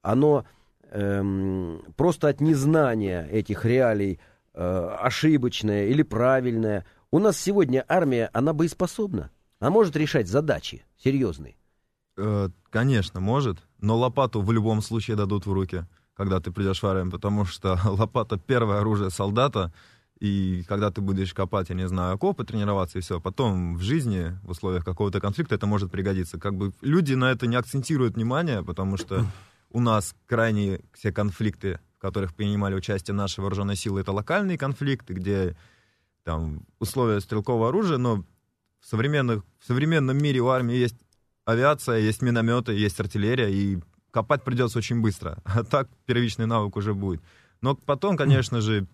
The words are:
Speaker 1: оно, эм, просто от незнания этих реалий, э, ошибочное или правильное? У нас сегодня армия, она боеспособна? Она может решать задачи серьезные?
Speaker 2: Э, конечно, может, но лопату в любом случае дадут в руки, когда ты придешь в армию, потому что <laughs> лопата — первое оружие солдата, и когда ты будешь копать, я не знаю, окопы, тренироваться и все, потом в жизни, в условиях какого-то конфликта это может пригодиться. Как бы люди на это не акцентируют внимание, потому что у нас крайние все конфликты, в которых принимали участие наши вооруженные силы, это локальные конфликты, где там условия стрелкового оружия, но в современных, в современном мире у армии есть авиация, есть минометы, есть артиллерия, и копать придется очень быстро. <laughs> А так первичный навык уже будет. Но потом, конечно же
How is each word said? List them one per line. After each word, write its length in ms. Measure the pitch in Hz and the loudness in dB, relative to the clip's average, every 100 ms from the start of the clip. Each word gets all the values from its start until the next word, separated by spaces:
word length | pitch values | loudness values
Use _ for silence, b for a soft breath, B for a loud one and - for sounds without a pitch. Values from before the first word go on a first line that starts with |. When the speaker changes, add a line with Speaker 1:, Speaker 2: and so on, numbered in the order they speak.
Speaker 1:
оно, 420 | 95 120 151 143 - b b _ _ | 2 4 4 2 0 b b _ _
эм, 880 | 104 101 101 98 95 95 95 90 82 - - | -4 -2 0 0 -2 -2 -4 -6 -10 -14 0
просто 320 | 165 165 151 | 0 2 0
от 140 | 143 | 2
незнания 840 | 151 147 139 160 135 110 98 90 76 | 2 4 4 4 4 2 -2 -4 -2
этих 340 | 107 101 101 113 | -2 -2 -2 2
реалий, 540 | 127 123 104 98 90 b b _ | 4 4 2 0 -4 b b _
э, 420 | - 90 92 87 - | -6 -2 -2 -4 -2
ошибочное 880 | 117 - 156 151 120 - 107 104 101 | -2 2 4 4 2 -2 -2 0 2
или 160 | 143 | 2
правильное? 840 | 151 - 123 131 123 113 110 104 b b b | 0 2 2 4 0 -2 0 -2 b b b
У 80 | 156 | 4
нас 180 | 208 - | 4 2
сегодня 460 | 185 202 147 131 - | 0 2 4 2 2
армия, 420 | 180 156 120 110 | 2 4 0 0
она 200 | 113 143 | 0 0
боеспособна? 760 | 151 165 - 180 - 208 120 69 _ _ _ | 2 0 0 -4 -2 -4 -4 -6 _ _ _
Она 120 | 113 | 2
может 240 | 208 190 151 | 4 4 2
решать 320 | 151 147 92 | 0 0 2
задачи 560 | 123 156 90 - - _ _ | 0 2 -2 -4 -14 _ _
серьезные? 580 | 131 135 117 73 65 - _ _ _ _ _ - | 0 2 -2 -4 -14 -18 _ _ _ _ _ -6
Speaker 2:
Э, 320 | 104 104 95 - _ | -2 0 -2 -6 _
конечно, 500 | 110 131 120 87 92 | 0 2 2 0 -4
может, 380 | 95 131 131 85 _ _ | 0 0 0 -4 _ _
но 180 | 104 113 | 0 2
лопату 440 | 127 131 127 110 | 2 2 0 0
в 100 | 98 | 2
любом 300 | 113 110 110 | 2 2 0
случае 360 | 107 117 101 104 | 0 -4 -2 -2
дадут 280 | 98 104 101 | 0 0 0
в 60 | |
руки, 320 | 98 95 90 90 _ _ | -2 -2 -6 -8 _ _
когда 260 | - 98 92 | -6 -2 0
ты 120 | - | -2
придешь 320 | 90 98 92 | -2 -2 0
в 20 | 101 | 0
армию, 260 | 95 90 | 0 -2
потому 340 | 90 101 104 95 | -4 -2 0 -2
что 340 | - 98 90 | -2 -2 2
<laughs> 40 | 101 | 2
лопата — 520 | 98 113 127 107 101 - | 2 0 0 -2 -4 0
первое 320 | 127 110 104 | 2 2 2
оружие 280 | 104 104 95 | 2 0 -2
солдата, 600 | 90 101 107 139 110 85 b b b b _ | -2 -2 2 2 0 -4 b b b b _
и 440 | 101 98 95 90 87 | 0 0 0 -2 -2
когда 240 | 101 104 | 0 0
ты 100 | 101 | -2
будешь 320 | 98 95 95 | -2 0 -2
копать, 360 | - 92 101 90 | -2 -2 -2 -2
я 60 | 92 | -4
не 120 | 92 | -2
знаю, 260 | 92 90 | -2 -2
окопы, 300 | 95 190 196 | 0 -2 -2
тренироваться 560 | 120 110 101 98 90 - | -6 -2 0 0 -2 -4
и 20 | |
все, 180 | 85 87 | -6 -6
потом 560 | 92 98 120 92 87 85 | -4 0 0 0 -2 -2
в 40 | |
жизни, 560 | 95 160 123 95 85 92 | 0 0 0 -2 -4 -8
в 80 | - | -10
условиях 340 | 90 95 90 85 | -6 -2 -2 -4
какого-то 340 | 87 101 95 | -2 -2 0
конфликта 360 | 101 104 170 104 | -2 -4 -2 -2
это 100 | 101 | 0
может 240 | 104 95 | 0 -2
пригодиться. 460 | 98 98 95 87 80 | -2 -2 -2 -4 -6
Как 160 | 101 | -6
бы 200 | 95 98 - | -4 -4 -4
люди 340 | 135 165 151 131 | 0 0 2 2
на 160 | 127 | 2
это 160 | 123 120 | 2 0
не 80 | 123 | 0
акцентируют 600 | 120 139 123 151 120 117 | 0 -6 -2 0 2 0
внимание, 460 | 113 139 170 110 | -2 0 0 -2
потому 340 | - - 95 98 | -4 -4 -2 -4
что 280 | - 95 104 B B B B | -4 -2 -2 B B B B
у 80 | 120 | 0
нас 340 | 120 107 - - _ | 2 2 0 -14 _
крайние 540 | 120 113 107 101 95 - | 0 2 2 0 -4 -8
все 180 | - 107 | -6 -4
конфликты, 680 | 90 104 - 107 - 98 - _ _ | -2 -4 -2 -4 -2 -6 -8 _ _
в 40 | |
которых 340 | 98 98 95 - | -6 -4 -6 -4
принимали 400 | 101 101 98 95 | -2 0 0 -2
участие 400 | - 98 - 101 | -2 -4 -2 -4
наши 260 | 98 - | -4 -4
вооруженные 340 | 98 95 101 98 | -4 -2 -2 -4
силы, 240 | 107 98 | -2 -4
это 100 | 95 | -2
локальные 460 | 98 107 180 196 170 | -4 -2 -2 0 -2
конфликты, 540 | 135 139 143 131 - 92 | -4 -4 -4 -4 -6 -6
где 400 | 92 98 90 80 b b b b b _ | -2 0 -2 -4 b b b b b _
там 420 | - 80 80 76 - _ | -6 -4 -4 -8 -14 _
условия 400 | 110 131 117 104 | -6 0 2 0
стрелкового 500 | - 107 98 120 113 | -2 -4 -2 0 2
оружия, 280 | 185 196 135 | 2 0 0
но 200 | 123 107 87 _ _ _ _ _ | 0 0 -4 _ _ _ _ _
в 60 | - | -4
современных, 560 | 107 135 147 123 110 - _ | 0 2 2 2 0 -4 _
в 60 | - | -2
современном 520 | 123 156 165 131 135 | 0 4 2 2 2
мире 220 | 147 131 | 2 2
у 80 | 120 | 2
армии 260 | 131 120 123 | 2 2 2
есть 220 | 123 - _ _ _ _ - | 0 -2 _ _ _ _ -2
авиация, 520 | 113 139 147 - 113 | 4 4 2 0 2
есть 240 | 107 107 | 2 2
минометы, 520 | 123 117 113 120 120 | 0 2 2 2 0
есть 260 | 104 104 - | 0 0 0
артиллерия, 500 | 95 104 104 131 107 | -4 0 0 2 2
и 300 | 98 101 95 - _ _ | 2 0 -2 -6 _ _
копать 320 | 117 107 143 | -4 0 0
придется 340 | - 120 120 117 | 0 0 0 0
очень 240 | - 120 | -2 0
быстро. 360 | 110 92 85 - | 0 0 -8 -10
<laughs> 40 | - | -2
А 180 | 110 | -2
так 240 | 110 143 123 _ - | 2 0 0 _ 0
первичный 400 | 120 120 110 110 | 0 2 -2 0
навык 300 | 113 104 104 | 0 0 -2
уже 180 | 104 | -4
будет. 280 | 98 98 82 b b b b | -2 -2 -4 b b b b
Но 120 | 131 135 | -2 -2
потом, 420 | - 139 202 165 | -2 0 0 2
конечно 440 | 143 135 104 120 | 4 4 2 -2
же 240 | 107 104 92 | 0 0 -2